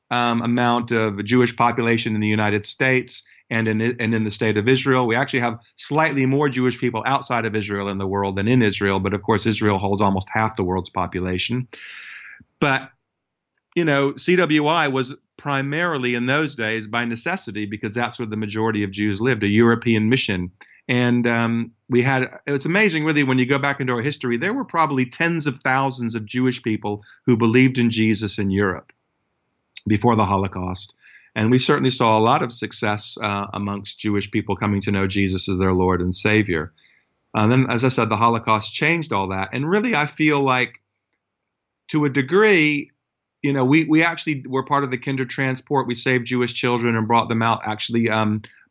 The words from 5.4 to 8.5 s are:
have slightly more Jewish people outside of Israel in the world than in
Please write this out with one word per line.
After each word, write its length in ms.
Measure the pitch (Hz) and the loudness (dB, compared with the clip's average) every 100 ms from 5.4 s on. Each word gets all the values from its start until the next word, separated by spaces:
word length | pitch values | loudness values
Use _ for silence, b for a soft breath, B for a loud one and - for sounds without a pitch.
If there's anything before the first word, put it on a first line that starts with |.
have 180 | 120 113 b - | -2 -4 b -14
slightly 500 | - 147 160 139 131 | -4 0 2 2 2
more 240 | 139 147 | 2 0
Jewish 300 | 127 127 120 | 2 0 0
people 240 | 123 110 113 | -4 -2 -2
outside 400 | 135 - 120 110 | -2 -2 -4 -2
of 100 | 107 | -4
Israel 340 | 101 101 98 | -4 -4 -4
in 100 | 98 | -4
the 80 | 95 | -4
world 300 | 98 98 95 | -2 -2 -2
than 100 | |
in 160 | 104 | 2